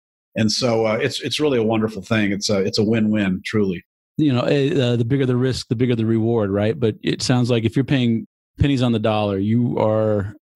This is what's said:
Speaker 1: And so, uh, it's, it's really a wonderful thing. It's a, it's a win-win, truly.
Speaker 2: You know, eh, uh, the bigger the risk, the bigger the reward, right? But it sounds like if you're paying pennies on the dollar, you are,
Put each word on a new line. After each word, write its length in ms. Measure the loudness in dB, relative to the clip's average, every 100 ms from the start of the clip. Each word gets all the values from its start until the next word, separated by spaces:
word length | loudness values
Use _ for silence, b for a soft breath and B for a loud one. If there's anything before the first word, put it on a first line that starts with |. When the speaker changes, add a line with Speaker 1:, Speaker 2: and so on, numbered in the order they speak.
| _ _ _
Speaker 1:
And 160 | -2 -2
so, 360 | 0 0 0 0
uh, 120 | 0
it's, 220 | -2 -4
it's 160 | -6 -2
really 200 | 0 2
a 40 |
wonderful 400 | 0 0 -2 -4
thing. 300 | -2 0 0
It's 180 | -2 -2
a, 80 | 0
it's 200 | 0 0
a 60 |
win-win, 580 | 0 2 0 0 0 -2
truly. 380 | -4 -2 -2 -4 -10 _ _ -2
Speaker 2:
You 140 | 0
know, 100 | 2
eh, 360 | 2 2 2 0
uh, 180 | 0 0
the 80 |
bigger 200 | 0 0
the 120 | 0 0
risk, 320 | 0 -2 -4
the 80 | -2
bigger 180 | 0
the 120 | 0 0
reward, 440 | 0 2 0 0
right? 280 | 0 0 0
But 180 | -2 -2
it 200 | -4 -4
sounds 280 | 0 0 2
like 140 | 0
if 120 | 0 0
you're 80 |
paying 420 | 0 2 2 0 -4 _ _ -2
pennies 240 | 0 2
on 100 | 0
the 60 | 0
dollar, 400 | 0 0 0 0
you 400 | 0 0 0 0
are, 560 | 0 2 2 0 -2 -8 _